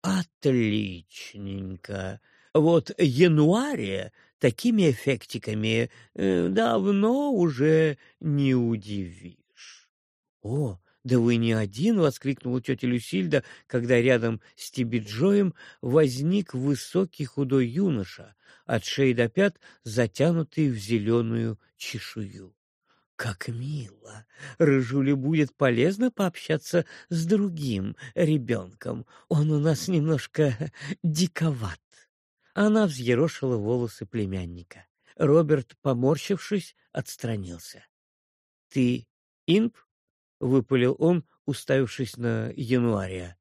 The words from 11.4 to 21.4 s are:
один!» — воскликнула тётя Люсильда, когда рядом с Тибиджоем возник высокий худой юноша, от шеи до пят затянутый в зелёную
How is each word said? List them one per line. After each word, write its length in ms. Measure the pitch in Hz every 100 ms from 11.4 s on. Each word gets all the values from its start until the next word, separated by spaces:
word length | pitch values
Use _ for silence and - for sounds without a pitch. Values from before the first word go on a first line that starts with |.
| 117
один!» — 460 | 110 104 98 190 220
воскликнула 600 | 156 - 135 131 127 127
тётя 240 | 117 123 123
Люсильда, 580 | 123 - 185 180 151 - - _
когда 340 | 127 120 123
рядом 420 | 120 123 117 113 _ _
с 140 | -
Тибиджоем 840 | - 120 117 104 107 180 202 190 - - -
возник 720 | 127 139 151 127 151 202 185
высокий 720 | 127 135 139 - 175 190 - 143
худой 400 | - 135 135 120
юноша, 720 | 135 196 127 92 - - _ _ - -
от 180 | 117 -
шеи 280 | - 135
до 140 | 117 117
пят 320 | - 202 - - _
затянутый 880 | - 110 117 - 151 170 156 - 147
в 80 | 117
зелёную 840 | 98 113 107 117 113 117